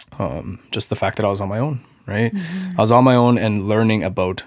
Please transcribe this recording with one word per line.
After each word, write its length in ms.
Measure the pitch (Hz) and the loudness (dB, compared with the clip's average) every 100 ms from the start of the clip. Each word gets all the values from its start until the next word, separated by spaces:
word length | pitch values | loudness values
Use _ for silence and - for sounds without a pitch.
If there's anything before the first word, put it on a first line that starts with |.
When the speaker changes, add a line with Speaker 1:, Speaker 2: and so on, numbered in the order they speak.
| - - | -14 -6
Speaker 1:
um, 420 | 90 76 117 90 - | -6 -6 -10 -14 -10
just 160 | 110 - | -10 -6
the 60 | 104 | -4
fact 220 | 98 - | -4 -2
that 80 | 104 | -2
I 40 | |
was 120 | 101 | -2
on 80 | 95 | -4
my 100 | 104 | -4
own, 220 | 147 127 - _ - | -4 -6 -10 _ -6
right? 260 | 104 117 | -2 -2
Speaker 2:
Mm-hmm. 460 | 202 165 185 185 180 | -2 -8 -8 -6 0
Speaker 1:
I 20 | |
was 100 | 110 | 4
on 120 | 120 | 6
my 120 | 131 123 | 6 6
own 220 | 120 120 | 4 4
and 300 | 110 104 98 | 2 -2 0
learning 340 | 107 113 107 87 | 2 2 2 -2
about 380 | 92 92 92 | -2 -2 -4